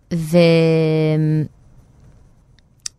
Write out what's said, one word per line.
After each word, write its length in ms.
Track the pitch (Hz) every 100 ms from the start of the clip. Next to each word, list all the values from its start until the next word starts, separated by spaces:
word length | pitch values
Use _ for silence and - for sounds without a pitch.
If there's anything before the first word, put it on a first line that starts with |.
| _
ואמ, 1300 | 170 156 175 170 165 160 160 160 156 156 156 156 156 151 - _ - _ _ - - _ _ _ _ _ _ -